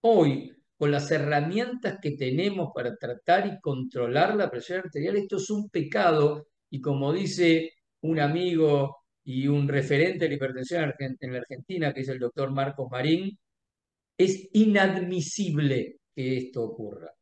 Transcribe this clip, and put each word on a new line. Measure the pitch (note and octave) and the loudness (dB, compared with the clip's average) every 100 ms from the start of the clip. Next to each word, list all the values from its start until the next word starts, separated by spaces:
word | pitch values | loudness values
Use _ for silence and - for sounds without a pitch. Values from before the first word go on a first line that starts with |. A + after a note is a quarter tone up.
Hoy, | A3+ A3 D3+ C3+ - - _ _ | 6 6 6 2 -6 -20 _ _
con | D3 | 0
las | C#3+ C#3+ | 0 0
herramientas | D#3+ C#3+ D3 D#3 G3 B3 B3+ G3+ - | 0 2 0 0 -2 -2 -4 -6 -4
que | D3+ | -6
tenemos | - C3 C#3 G3 F#3+ C#3+ | -4 -2 0 0 -2 -4
para | - B2 | -4 -6
tratar | G#2+ C3 A#2+ - F#3 G3+ | -6 -10 -8 2 2 2
y | D3 | -6
controlar | D#3 C3 B2+ C3+ A#2+ C3+ F#3 G#3+ | -6 -4 -4 -4 0 2 2 2
la | E3+ | -2
presión | B2+ - F3+ | -4 -6 -8
arterial, | F#3 D3 E3 G3+ | -6 -6 -2 -2
esto | G3 G3 | -2 -6
es | F#3+ | -4
un | G#3 G#3 | -4 -4
pecado, | F3 D3 G#3 F#3 D#3 D3 D3 - _ _ | -4 -2 2 4 6 2 0 -10 _ _
y | C#3 | -8
como | D3 C#3 C#3 | -2 -2 0
dice | E3+ F#3 C#3+ E3+ D#3+ E3 _ _ _ | 0 -2 2 4 4 0 _ _ _
un | D#3+ D#3+ | -2 0
amigo | C#3+ D#3+ F3+ E3 D#3 C#3+ C#3 - _ _ | 2 2 0 2 4 4 0 -6 _ _
y | - C3 C#3 | -6 -2 2
un | C#3+ C#3+ | 2 2
referente | C#3 B2 C#3+ F3 F#3+ | 0 2 2 2 0
de | D#3+ | -2
la | C#3+ | -2
hipertensión | C3+ B2+ C3 E3+ | -6 -6 -6 -4
argen-, | D3+ - C3+ C3 | -4 -4 -10 -8
en | C3 | -8
la | B2+ | -10
Argentina, | - C3 - F3+ D3 | -10 -14 -10 -4 -4
que | C3 | -4
es | C3 | -6
el | B2+ | -4
doctor | A#2+ D3 C3+ | -6 -4 -4
Marcos | C#3 C#3 C#3+ B2 | -2 -4 -4 -8
Marín, | B2 C#3+ E3+ F#3+ G3+ _ _ _ _ _ _ _ - | -4 0 0 0 -10 _ _ _ _ _ _ _ 2
es | F#3+ - - | 2 2 0
inadmisible | G#3+ A3 G3+ F#3+ F3+ F3+ F3+ D3 - F#3 D3+ C#3+ B2+ - - _ | 4 6 6 4 2 -2 -4 -4 -4 -2 2 2 0 -4 -12 _
que | - B2+ C3 | -8 -4 -4
esto | B2+ B2+ | -4 -6
ocurra. | A2 A2+ G#2+ G#2+ D#2+ _ | -6 -8 -12 -12 -18 _